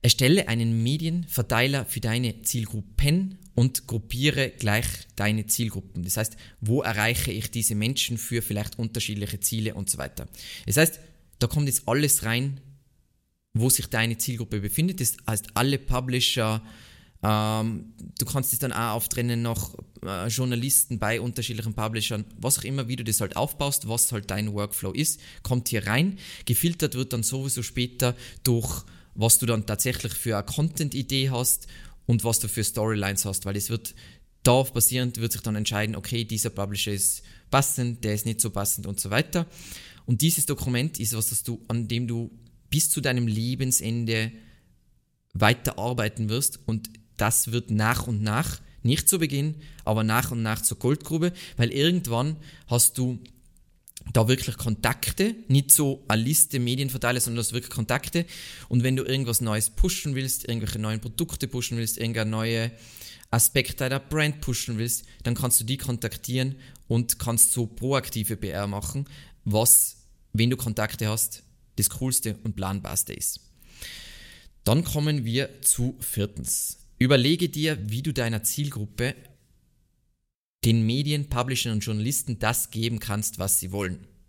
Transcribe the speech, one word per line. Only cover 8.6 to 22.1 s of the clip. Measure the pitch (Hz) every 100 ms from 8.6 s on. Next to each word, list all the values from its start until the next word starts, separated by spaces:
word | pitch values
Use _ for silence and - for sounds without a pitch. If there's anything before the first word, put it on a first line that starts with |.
| 104 -
unterschiedliche | 113 117 - 104 101 101
Ziele | - 113 107 -
und | 95
so | -
weiter. | 69 - - - - - -
Das | 95
heißt, | 160 - - - _ _
da | 120
kommt | 147 147
jetzt | 123 -
alles | 127 147 -
rein, | 110 117 139 135 - - _ _ _ _ _ _ _
wo | 113 123
sich | - 110
deine | 120 113 113
Zielgruppe | - 120 113 107
befindet. | 101 - 170 185
Das | 120 - -
heißt, | 107 -
alle | - 127 139
Publisher, | - 127 127 123 - 127 110 110 110 - - - - -
ähm, | 107 107 107 110 113 107 - - - -
du | 113
kannst | 139 127
es | -
dann | 135
auch | - 117 110
auftrennen | - - 120 117
nach, | 117 113 - - - -
äh, | - 95 101
Journalisten | 113 127 120 131 - - 117
bei | 104 113
unterschiedlichen | 120 120 117 110 110 107
Publishern, | 110 110 104